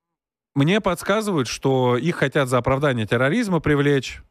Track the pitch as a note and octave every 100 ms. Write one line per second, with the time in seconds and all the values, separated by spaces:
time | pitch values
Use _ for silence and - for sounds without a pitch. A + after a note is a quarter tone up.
0 | _ _ _ _ _ C#3+ D3 G#3+ F#3+ E3+
1 | - G#3 G#3 D#3+ - - C#3 C3 B2 A#2+
2 | E3 - C#3 D3+ B2 B2+ B2+ C3+ D3 A#2+
3 | G#2 A#2+ C3+ A3+ G#3 E3 D3+ C#3+ C#3+ C#3
4 | - - -